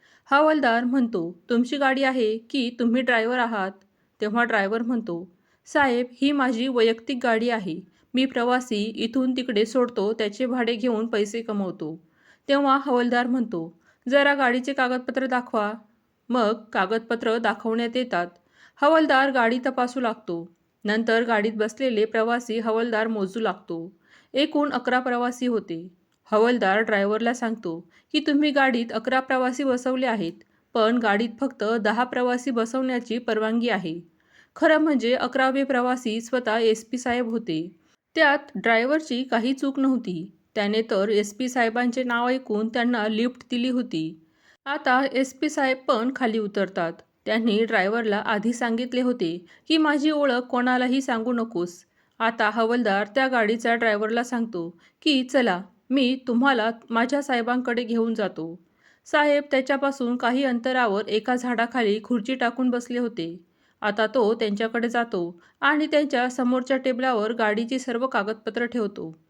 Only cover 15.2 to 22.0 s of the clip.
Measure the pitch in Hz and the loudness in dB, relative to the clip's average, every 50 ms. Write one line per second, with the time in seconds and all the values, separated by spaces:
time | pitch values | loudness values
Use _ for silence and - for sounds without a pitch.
15.2 | 262 254 254 247 247 - - 220 208 208 214 226 - _ _ _ _ _ _ _ | -2 0 -2 -2 -2 -2 -2 -2 -2 -2 -6 -10 -14 _ _ _ _ _ _ _
16.2 | _ - 233 254 220 208 226 226 - - - 214 190 190 220 226 226 - 233 233 | _ -2 0 2 2 2 0 -2 -6 -4 -2 -2 0 0 0 -2 -2 -4 -4 -2
17.2 | 233 226 220 240 226 208 208 214 - 226 226 233 233 226 233 254 254 247 190 175 | 0 0 0 0 0 0 -2 -2 -2 -4 -2 -2 -2 -2 -2 -4 -4 -2 -2 -2
18.2 | 175 175 - _ _ _ _ _ - - _ - 277 294 320 320 311 285 277 262 | -2 -4 -8 _ _ _ _ _ -20 -20 _ 2 4 4 6 6 6 6 4 4
19.2 | 269 277 262 254 226 226 240 247 254 269 262 262 247 247 - 269 247 220 220 - | 4 4 2 2 2 2 2 0 -2 -2 0 0 -2 -2 -2 -2 -2 -2 -4 -4
20.2 | - - 170 170 170 180 _ _ _ _ _ _ - 208 214 226 226 240 226 226 | -6 -8 -8 -8 -8 -12 _ _ _ _ _ _ -4 -2 0 0 2 2 2 2
21.2 | 240 233 226 208 208 226 214 208 208 220 220 - 269 254 226 208 | 2 2 2 2 2 0 0 -2 -2 -2 -2 -2 -2 0 2 0